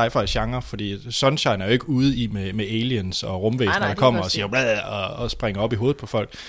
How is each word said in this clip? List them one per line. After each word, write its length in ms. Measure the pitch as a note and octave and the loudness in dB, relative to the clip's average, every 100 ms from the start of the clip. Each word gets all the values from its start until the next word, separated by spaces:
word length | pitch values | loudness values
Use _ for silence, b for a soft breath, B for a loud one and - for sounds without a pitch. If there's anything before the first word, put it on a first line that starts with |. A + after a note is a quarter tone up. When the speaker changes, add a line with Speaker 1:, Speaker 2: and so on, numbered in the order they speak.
| A#2 | 2
Speaker 1:
sci-fi 200 | A#2+ G2+ | 2 0
genre, 340 | A#2+ A2 B2 | 0 0 -4
fordi 500 | - G#2+ G#2 G2 A#2+ | -6 -6 -6 -8 -6
Sunshine 500 | A2+ C3+ D3 C#3+ G2 | 0 2 2 2 0
er 20 | F#2+ | 2
jo 60 | |
ikke 160 | B2 - | 2 2
ude 280 | B2+ C3+ B2 | 4 4 2
i 100 | A#2 | 0
med, 260 | G2+ G2 | -2 -2
med 120 | G2+ | -2
aliens 580 | G#2 A2+ A#2+ A#2+ F#2 - | -2 0 0 -2 -2 -4
og 200 | - F#2 | -4 -2
rumvæsener, 300 | G#2+ B2+ A#2 | 0 2 2
Speaker 2:
Nej, 60 | F#3 | 2
nej, 100 | - | 0
Speaker 1:
der 60 | |
Speaker 2:
det 40 | G2 | 4
Speaker 1:
kommer 220 | C3 A2+ | 4 4
Speaker 2:
kan 40 | |
Speaker 1:
og 60 | F#2 | 0
siger, 140 | - | -2
Speaker 2:
jeg 60 | G2+ | 0
godt 120 | B2 B2 G#2 | 0 2 0
Speaker 1:
"Blæh," 80 | G#2 | -2
og, 140 | G#2 F#2+ - | -4 -4 -4
og 60 | A#2 | -6
springer 300 | - A2+ G2 | -2 -2 0
op 120 | A2 | 0
i 40 | G#2+ | 2
hovedet 200 | B2+ C#3+ | 0 0
på 100 | A2 | -2
folk. 240 | A2+ G2+ B | -4 -4 B